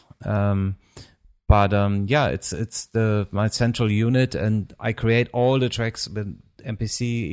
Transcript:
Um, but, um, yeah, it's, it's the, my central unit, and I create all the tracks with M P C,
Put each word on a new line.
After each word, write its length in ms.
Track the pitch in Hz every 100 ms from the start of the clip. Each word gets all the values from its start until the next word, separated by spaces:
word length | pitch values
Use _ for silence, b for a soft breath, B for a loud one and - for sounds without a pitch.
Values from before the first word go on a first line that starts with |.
| _ -
Um, 520 | - 104 101 98 98 98 B B B B _ _ -
but, 240 | 107 101
um, 320 | 101 101 101 101
yeah, 200 | 143 127
it's, 240 | 65 -
it's 340 | 80 113 - -
the, 400 | 113 110 104 98
my 160 | 101 107
central 420 | - 120 120 110
unit, 440 | 104 113 127 127
and 380 | - 107 107 92 -
I 140 | 117
create 360 | 117 113 117 120
all 260 | 123 123 135
the 100 | 123
tracks 400 | - 113 - -
with 300 | 104 101 - _ _
M 120 | 143 107
P 100 | 110
C, 400 | - 123 117 92